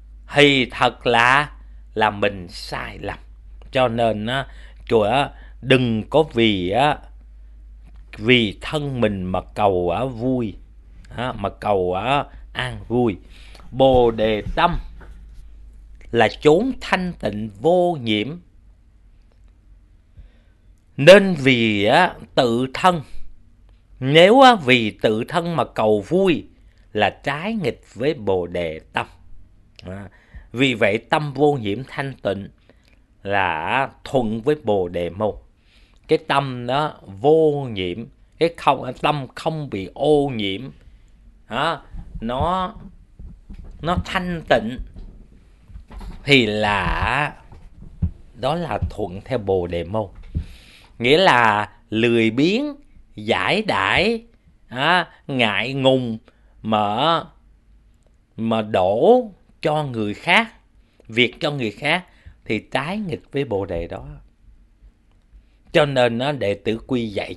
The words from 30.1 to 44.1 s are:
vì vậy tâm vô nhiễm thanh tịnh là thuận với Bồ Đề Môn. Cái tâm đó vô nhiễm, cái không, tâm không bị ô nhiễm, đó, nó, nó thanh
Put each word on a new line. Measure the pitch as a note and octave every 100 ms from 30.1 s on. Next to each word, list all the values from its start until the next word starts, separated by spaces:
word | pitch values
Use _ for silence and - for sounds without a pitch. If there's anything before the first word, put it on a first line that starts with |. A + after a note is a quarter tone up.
| - _ - -
vì | A#2 C3+
vậy | A2+ G#2+ A2
tâm | - D#3+ D3+
vô | C3 D3 C#3+
nhiễm | G#2 G#2+ B2+
thanh | - C#3 B2
tịnh | - G2 G2 - _ _ _ _ _ _
là | G2 G2+ F2+ D#2+ F2 A#2+ C3 -
thuận | - C3+ A2 A2+
với | A#2 D3+
Bồ | A2+ G2+ F2+
Đề | F2 F2
Môn. | E2+ G#2+ - - _ _ _ _ _ -
Cái | D#3+
tâm | - C#3+ C#3 B2 A#2+
đó | C3+ D3+ - - G2
vô | C3+ D#3+ D#3 C#3+ C3
nhiễm, | G#2 F2+ F2 A#2 - _ -
cái | E3 -
không, | - C3+ B2 B2
tâm | D3+ D3+ B2+
không | - E3+ D#3+ C#3
bị | G2+ F#2+
ô | - C#3+ D3+ C#3 A#2
nhiễm, | G2+ F#2+ C3+ - - - - _ - - -
đó, | A#2 D#3 D3+ - - - -
nó, | A2+ B2+ D#3 F#3 F#3 - F#3 - - - - - - - - -
nó | D3+ F3
thanh | -